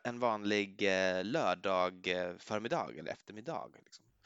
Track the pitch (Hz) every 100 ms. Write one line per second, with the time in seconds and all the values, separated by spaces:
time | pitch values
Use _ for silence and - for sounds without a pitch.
0 | 123 120 120 107 104 104 101 98 101 92
1 | 92 92 98 156 101 90 98 92 90 92
2 | 92 90 90 90 - 107 117 165 80 64
3 | 80 - - 107 156 135 - - _ -
4 | _ _